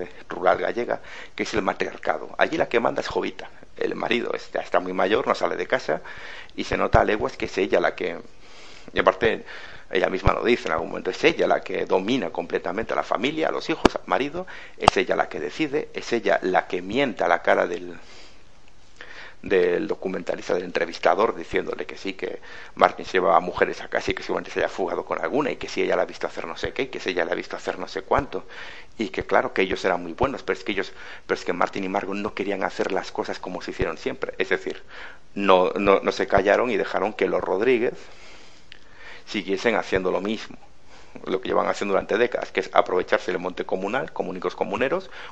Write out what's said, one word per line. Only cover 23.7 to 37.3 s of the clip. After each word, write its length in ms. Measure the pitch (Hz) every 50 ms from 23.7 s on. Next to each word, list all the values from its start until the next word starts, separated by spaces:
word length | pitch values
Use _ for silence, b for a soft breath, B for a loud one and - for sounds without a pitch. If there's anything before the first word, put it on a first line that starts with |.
| - - -
a 60 | -
casa 220 | - - - -
y 40 | 95
que 80 | - -
seguramente 280 | - 90 90 87 -
se 100 | - 95
haya 80 | 82 85
fugado 360 | - - 95 85 87 85 85
con 160 | 90 87 87
alguna 300 | 85 82 92 139 151 -
y 60 | 85
que 120 | - - -
sí, 140 | - 95 92
ella 140 | 92 90
la 60 | 87 87
ha 40 |
visto 200 | - - - -
hacer 200 | - - - -
no 100 | 82 82
sé 160 | - - 82 -
qué 100 | - 139
y 40 |
que 120 | 135 - -
sí, 120 | - 95
ella 140 | 92 87 85
la 80 | 85 90
ha 20 |
visto 220 | 90 90 - -
hacer 220 | 87 - 95 92 92
no 80 | 92
sé 160 | 90 - 95 -
cuánto. 440 | - 110 131 143 - - 92 - B B B B B B B B B B
Y 120 | - 113 95
que 160 | - - -
claro, 280 | - - 107 123 123 -
que 100 | - 95
ellos 220 | 92 95 92 -
eran 180 | 98 90 87 90
muy 120 | 85 82
buenos, 280 | - 120 139 127 98 -
pero 160 | - 95 -
es 60 | -
que 80 | - 104
ellos, 200 | 95 95 - - B B B B B B
pero 120 | B 92 -
es 60 | -
que 80 | - 87
Martin 320 | 87 92 - - 101 98
y 40 | 92
Margot 280 | 95 101 98 92 98
no 180 | 101 101 104 104
querían 300 | - 101 98 101 95 98
hacer 260 | 92 - - 104 95
las 220 | 95 90 85 - -
cosas 260 | - 104 - 95 -
como 220 | - 95 92 85
se 120 | - - 85
hicieron 260 | - 92 85 80 76
siempre. 360 | - 131 131 - - - - -
Es 100 | 95 -
decir, 340 | 92 92 - 90 - - - B B B B B B B B B -
no, 360 | 101 101 98 95 90 90 82 -
no, 240 | 92 101 98 98 -
no 120 | - 98 95
se 140 | - 98
callaron 440 | - - 98 95 101 98 101 110 127
y 60 | 113
dejaron 360 | 90 85 - - 95 92 107 107
que 160 | - 98
los 140 | 92